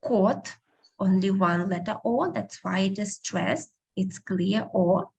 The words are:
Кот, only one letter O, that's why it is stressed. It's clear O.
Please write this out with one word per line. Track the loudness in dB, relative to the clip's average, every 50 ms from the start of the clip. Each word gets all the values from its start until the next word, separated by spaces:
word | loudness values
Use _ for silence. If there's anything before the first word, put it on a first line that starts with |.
Кот, | -2 2 2 4 4 4 2 0 -6 -14 -18 _ _ _ _ _ _ _ _ _
only | 2 2 4 4 4 2
one | 2 4 2 2 2 0 0 -2
letter | -2 -4 -4 -6 -8 -4 -2
O, | -2 0 0 0 0
that's | -2 -4 -6 -6 -12 -10
why | _ -4 -2 0
it | 0 0 0 -2
is | -4 -6 -6
stressed. | -10 _ -6 -4 -2 0 0 -2 -2 -4 _ _ _ _ _ _
It's | -4 -4 -4 -4 -10
clear | _ -4 -2 -2 0 0 0 0 -2 -2 0
O. | 2 4 4 2 2 0 -6 _